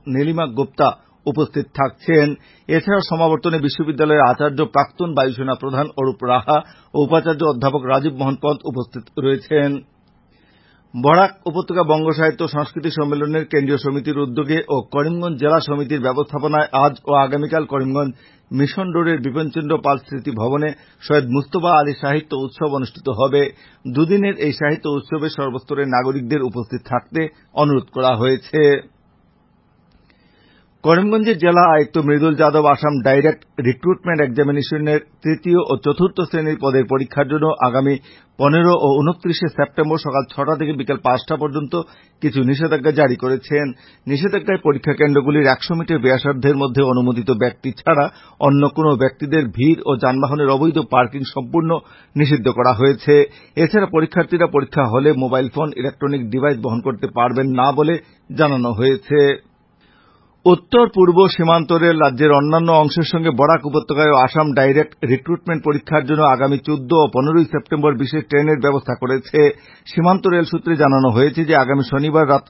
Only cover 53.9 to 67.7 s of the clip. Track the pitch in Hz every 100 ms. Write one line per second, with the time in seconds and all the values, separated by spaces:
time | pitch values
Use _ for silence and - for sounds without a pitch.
53.9 | 160 160 175 165 170 170 143 135 151 127
54.9 | 120 143 131 131 127 131 147 151 - 135
55.9 | - 143 139 113 127 147 123 120 117 135
56.9 | 113 123 120 123 120 135 127 135 139 151
57.9 | 165 - _ - 143 151 131 120 107 131
58.9 | 135 - 147 139 135 _ _ _ _ _
59.9 | _ _ _ _ _ 180 175 - 240 233
60.9 | 190 180 170 185 - 165 165 160 170 170
61.9 | 160 143 123 151 143 147 160 165 160 151
62.9 | 170 156 170 165 123 147 165 143 147 -
63.9 | 143 151 135 127 160 151 131 135 139 151
64.9 | - 127 127 160 170 - 160 151 147 -
65.9 | 151 131 156 147 131 135 139 151 151 123
66.9 | 165 147 123 143 165 160 147 -